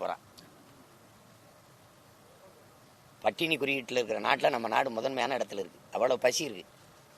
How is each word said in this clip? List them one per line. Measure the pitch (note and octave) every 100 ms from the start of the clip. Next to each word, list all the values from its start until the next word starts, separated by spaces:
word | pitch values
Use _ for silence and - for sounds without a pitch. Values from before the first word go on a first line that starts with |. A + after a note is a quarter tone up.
போறான். | F2+ F2+ - - - - - - - - - - - - - - - - - - - - - - - - - - - - - -
பட்டினி | - - D#3+ D3
குறியீட்டுல | C3+ C#3 A#2 B2+
இருக்கிற | A2 G#2+ A2
நாட்டுல | C3 D3
நம்ம | B2+ A2+
நாடு | A#2+ C3+ A2+
முதன்மையான | - C3 A#2+ B2+
இடத்துல | G#2+ G2+
இருக்கு. | E2+ - - G2
அவ்வளவு | B2+ B2
பசி | B2+ - D3
இருக்கு, | F#2 - - - - -